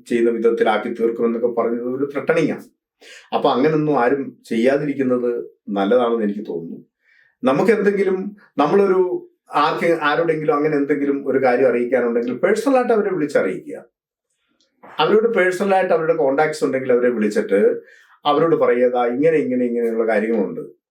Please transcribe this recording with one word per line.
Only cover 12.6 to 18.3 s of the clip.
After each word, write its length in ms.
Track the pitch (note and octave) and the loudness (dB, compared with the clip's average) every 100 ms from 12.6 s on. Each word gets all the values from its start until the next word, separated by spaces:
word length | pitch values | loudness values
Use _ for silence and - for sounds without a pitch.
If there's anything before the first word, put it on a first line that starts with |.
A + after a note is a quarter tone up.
| C#4 B3+ A#3 | 2 2 2
അവരെ 160 | A3 G3+ | 0 0
വിളിച്ചറിയിക്കുക. 720 | F3+ D3 - - - - - - _ _ _ _ _ _ _ _ _ - - | -2 0 0 -2 -4 -10 -16 -16 _ _ _ _ _ _ _ _ _ -16 -2
അവരോട് 280 | D#3+ G#3 A3+ | 2 4 2
പേഴ്സണലായിട്ട് 640 | F3 F3+ F3+ G3+ F#3+ F3+ | 2 0 0 0 2 2
അവരുടെ 200 | E3 D#3+ | 0 2
കോണ്ടാക്ട്സ് 500 | D#3+ C3+ C#3 D#3 D3+ | 0 2 2 0 -2
ഉണ്ടെങ്കിൽ 280 | C#3 C3 C3 | -2 -2 0
അവരെ 180 | A#2+ B2 | 2 2
വിളിച്ചിട്ട് 680 | A2 G#2 A2 - G2 A2+ - - - _ _ | 0 -2 -2 0 2 2 0 -8 -20 _ _
അവരോട് 300 | D3 | 0